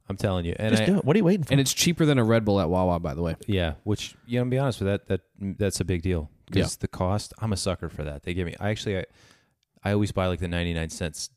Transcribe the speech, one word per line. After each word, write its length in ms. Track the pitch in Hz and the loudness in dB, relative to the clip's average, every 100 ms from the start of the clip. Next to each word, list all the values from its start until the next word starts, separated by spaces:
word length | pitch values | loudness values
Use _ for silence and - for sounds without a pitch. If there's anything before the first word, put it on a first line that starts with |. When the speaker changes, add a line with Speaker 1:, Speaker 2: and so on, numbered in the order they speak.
| - | -10
Speaker 1:
I'm 60 | 98 | -2
telling 300 | 104 92 85 | 0 0 -2
you. 100 | - | -2
And 140 | 110 | 0
Speaker 2:
Just 120 | 110 | 2
Speaker 1:
I 20 | 110 | 4
Speaker 2:
do 120 | 196 | 2
it. 60 | - | 4
What 100 | 196 | 4
are 20 | |
you 60 | 170 | 4
waiting 180 | 196 | 2
for? 80 | 135 | 2
Speaker 3:
And 60 | 139 | 2
it's 140 | 131 | 2
cheaper 320 | - 180 165 151 | 2 0 4 4
than 120 | 135 | 4
a 60 | |
Red 220 | 110 117 104 | 4 4 4
Bull 160 | 98 | 2
at 80 | 82 | 2
Wawa, 280 | 92 92 85 | 2 2 2
by 140 | 85 | -2
the 80 | 71 | -2
way. 140 | 85 80 - | -2 -4 -2
Speaker 1:
Yeah, 280 | 98 82 76 | 0 0 -2
which, 320 | 104 104 - - - | -4 -4 -4 -14 -4
you 140 | 120 | -2
know, 60 | 123 | 0
to 40 | |
be 80 | 127 | 0
honest 220 | 139 - | 0 0
with 80 | 98 | 0
that, 200 | 101 - | -2 -2
that, 140 | 95 - - 98 92 | -4 -4 -8 -8 -2
that's 240 | 101 - | -2 0
a 40 | 92 | -2
big 160 | 90 | 0
deal. 280 | 92 85 73 _ - | 0 -2 -4 _ -4
'Cause 80 | 92 | -2
Speaker 3:
Yeah. 200 | 85 - | -2 -4
Speaker 1:
the 80 | - | -8
cost, 460 | - 92 104 - - | -2 -2 -2 -4 -8
I'm 120 | 110 | -4
a 60 | 98 | -2
sucker 320 | 98 87 82 | -2 -4 -6
for 160 | - 76 | -8 -8
that. 180 | 73 | -8
They 100 | - | -6
give 140 | 87 85 | -4 -4
me, 80 | - | -4
I 120 | 101 | -4
actually, 300 | 107 107 95 | -4 -4 -4
I, 60 | - _ - _ _ _ _ _ | -6 _ -20 _ _ _ _ _
I 80 | 101 | 0
always 220 | 104 101 | 2 2
buy, 140 | - 92 | 0 0
like, 120 | 87 | 0
the 80 | 87 | -2
ninety-nine 420 | 87 87 82 80 | -2 0 -2 -4
cents, 380 | - 87 - - | -4 -6 -6 -14